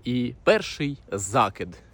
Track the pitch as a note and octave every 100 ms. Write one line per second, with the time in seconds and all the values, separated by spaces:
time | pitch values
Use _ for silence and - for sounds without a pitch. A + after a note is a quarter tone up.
0 | - B2 B2 - - G#3+ - - C#3+ C#3
1 | - G2+ F#2+ B2+ G#2 - F2 E2+ -